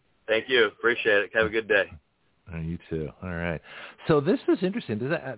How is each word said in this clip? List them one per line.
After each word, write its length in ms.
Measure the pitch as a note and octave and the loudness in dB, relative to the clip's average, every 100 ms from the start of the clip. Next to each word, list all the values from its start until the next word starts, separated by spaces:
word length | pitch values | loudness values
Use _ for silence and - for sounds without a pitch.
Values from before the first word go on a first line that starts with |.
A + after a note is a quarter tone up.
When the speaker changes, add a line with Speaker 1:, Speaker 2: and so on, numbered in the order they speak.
| _ _ - | _ _ -2
Speaker 1:
Thank 220 | A2 A2+ | -2 2
you. 200 | B2+ G#2 | 4 4
Appreciate 500 | - A2+ A#2 A2+ G2+ | 2 0 2 2 2
it. 80 | G2 | 2
Have 140 | A2+ A2 | 0 0
a 20 | |
good 180 | A2 G#2 | 0 2
day. 240 | G#2 F2+ E2 _ _ _ _ - | 2 2 -6 _ _ _ _ -12
Speaker 2:
Uh, 60 | E2 | -8
you 200 | D#2+ F2 - | -6 -8 -6
too. 200 | D#2+ D2 - | -6 -6 -10
All 80 | F#2 E2+ | -10 -6
right. 240 | E2+ D#2 - - - - - | -4 -6 -10 -18 -18 -6 2
So 140 | D3+ | 2
this 180 | C#3 C4 - | 2 0 0
is 100 | D4 | 0
interesting. 360 | F#3 A3 - G#2+ | 0 -4 -6 -4
This, 120 | B2+ | -2
uh, 240 | D#3+ C3+ | -4 -6